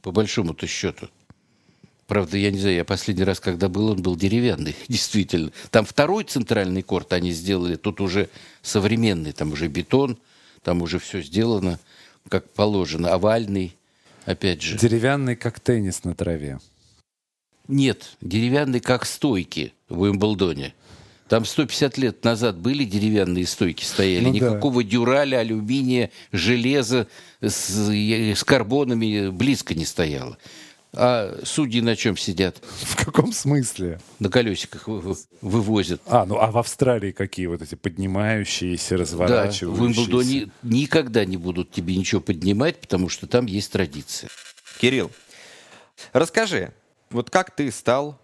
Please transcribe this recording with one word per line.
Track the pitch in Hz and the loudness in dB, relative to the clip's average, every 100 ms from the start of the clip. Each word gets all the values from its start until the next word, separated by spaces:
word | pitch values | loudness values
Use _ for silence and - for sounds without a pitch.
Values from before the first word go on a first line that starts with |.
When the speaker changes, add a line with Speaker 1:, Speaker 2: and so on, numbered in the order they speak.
Speaker 1:
по | 98 | 0
большому-то | 92 104 - 85 78 87 | 0 0 -2 -4 -4 -8
счету. | - 92 - - _ _ - _ _ _ _ - _ - | -4 -6 -6 -18 _ _ -20 _ _ _ _ -20 _ -2
Правда, | 101 - 101 | -2 0 0
я | 101 | 0
не | 98 | 2
знаю, | 98 87 | 2 0
я | 82 | 0
последний | 95 - 92 | -2 -2 0
раз, | 95 90 | 0 0
когда | - 87 95 | -2 0 0
был, | 95 110 | 2 0
он | 95 | 0
был | 90 87 | 0 0
деревянный, | 95 113 123 80 76 - | 2 2 2 0 -6 -8
<laughs> | - | -6
действительно. | 120 - 107 92 90 76 - - | -4 0 0 0 0 -2 -8 2
Там | 117 104 | 2 4
второй | - 147 208 185 | 2 2 0 -2
центральный | 131 110 110 92 92 | -4 0 0 0 -2
корт | - 92 - | -2 -4 0
они | 90 87 | -2 0
сделали, | 80 90 95 87 80 | -4 -2 0 0 -2
тут | 107 98 | -4 -2
уже | 98 95 92 - - - | -2 0 -2 -6 -20 -16
современный, | - 107 95 113 113 87 76 | -2 0 2 2 2 2 -4
там | - 76 | -4 -4
уже | 73 82 | -2 -4
бетон, | 69 - 131 139 113 _ _ _ _ | -4 0 2 2 -4 _ _ _ _
там | - 87 | -2 -2
уже | 85 85 | -2 -6
все | - 95 | -6 -10
сделано, | 76 90 117 107 92 82 _ - - _ - | -2 0 2 2 0 -4 _ -20 -20 _ -4
как | 95 - | -4 -4
положено, | - 104 101 85 80 85 | 0 2 2 -2 0 2
овальный, | 90 101 117 104 98 92 - _ _ _ - - | 2 4 2 0 -4 -4 -8 _ _ _ -12 -6
опять | 95 98 85 | 0 0 0
же. | - 104 | -4 2
Speaker 2:
Деревянный, | 117 113 123 143 127 120 | 2 4 2 2 0 -2
как | 120 - | -6 -4
теннис | - 117 98 - | 0 2 0 -4
на | 90 | -6
траве. | 87 85 82 71 67 - _ _ _ _ _ _ _ _ _ - | -4 -4 -4 -6 -10 -14 _ _ _ _ _ _ _ _ _ -2
Speaker 1:
Нет, | 139 135 98 - - | 2 2 2 -8 -14
деревянный, | 92 104 120 139 143 123 | -2 0 2 2 2 0
как | - 123 - | 2 0 0
стойки | - 151 101 82 - 58 _ _ | -2 0 2 -2 -6 -8 _ _
в | 85 | 0
Уимблдоне. | 101 101 107 101 95 71 67 _ - - - _ _ | 2 4 2 2 0 0 -8 _ -20 -20 -20 _ _
Там | 113 110 | 2 2
сто | - 135 | -2 -2
пятьдесят | - 139 135 | 0 0 2
лет | 127 - 117 | -2 2 0
назад | 110 117 87 | 2 0 0
были | 104 143 | -2 0
деревянные | 120 101 107 107 92 90 90 | 0 0 2 2 2 0 -2
стойки, | - 92 78 - | 0 0 0 -4
стояли. | - 95 90 120 | 2 2 4 2
Speaker 2:
Ну | |
да. | - | 4
Speaker 1:
Никакого | 123 104 139 123 | 2 2 2 0
дюраля, | 107 120 117 135 139 131 | 2 2 4 4 2 0
алюминия, | 113 110 104 135 127 123 110 - - | 0 -2 0 0 2 0 0 -6 -8
железа | 95 87 123 120 143 113 127 107 - - _ | -2 2 2 2 0 2 0 0 -8 -20 _
с, | 107 - - 98 104 | -4 -2 -2 0 2
э, | 104 107 110 110 98 | 2 0 0 0 0
с | |
карбонами | - 139 104 139 131 117 110 104 98 | 4 4 4 0 2 0 0 0 -2
близко | 90 127 135 - | 0 2 2 -2
не | 165 156 | -4 -4
стояло. | - 80 67 64 - - - - _ _ | -2 -2 -2 -8 -14 -20 -20 -20 _ _
А | - 123 120 101 - - | -2 0 0 -4 -8 -6
судьи | - 139 117 | -2 0 2
на | 117 110 | 0 0
чем | 117 92 | 0 -2
сидят? | - 87 95 - - - | -4 0 0 -2 -16 -10
Speaker 2:
В | - - - | -6 -2 2
каком | - 240 | 2 2
смысле? | 220 139 147 120 - 90 82 - - | -2 0 0 0 -4 -6 -8 -14 -6
Speaker 1:
На | 101 | 0
колесиках | 123 117 92 - - - | 2 2 -2 -8 -12 -10
вы-, | 107 | -8
вы-, | 87 92 - _ | -6 -8 -10 _
вывозят. | 101 113 104 107 90 85 - | 0 0 2 2 0 -4 2
Speaker 2:
А, | 123 92 | 2 2
ну | 107 | 2
а | 110 | 2
в | 117 | 2
Австралии | 113 - 127 117 98 | -2 0 2 2 -2
какие | - 98 - 90 | -6 -6 -4 -4
вот | 85 | -4
эти | 82 - | -8 -6
поднимающиеся, | 101 85 95 95 104 110 98 - 90 87 - 92 | -6 -4 -2 0 0 0 -2 -4 -2 -4 -2 -2
Speaker 1:
Да, | |
Speaker 2:
разворачивающиеся? | 80 85 90 120 101 101 - | 0 0 2 4 2 -2 -4
Speaker 1:
в | 101 | 0
Уимблдоне | 120 113 113 123 127 135 104 - | 2 2 2 2 2 0 -4 -10
никогда | 123 120 147 160 131 113 | 0 0 2 -2 0 0
не | 95 92 | 0 -4
будут | 87 87 - | -4 -6 -6
тебе | - 85 92 | -6 -2 -2
ничего | 92 98 | 0 -2
поднимать, | - 82 92 101 151 - | -2 -2 0 0 0 -4
потому | - 92 90 | -4 -2 -2
что | - 92 | -4 -2
там | 123 120 | 0 0
есть | 98 - | -4 -2
традиция. | 107 82 73 - - 53 - - - - - | -2 -2 -4 -10 -12 -12 -18 -20 -20 -20 0
Speaker 3:
Кирилл, | 120 127 82 - _ - - - - - _ - - | 0 2 -4 -8 _ -20 -20 -20 -20 -20 _ -20 0
расскажи, | - 165 - 220 139 90 - _ _ _ | 2 2 0 0 -2 -4 -12 _ _ _
вот | 117 120 | -4 0
как | 185 185 - | 0 0 -4
ты | 143 | -4
стал | - - 127 147 139 | -2 0 0 0 -10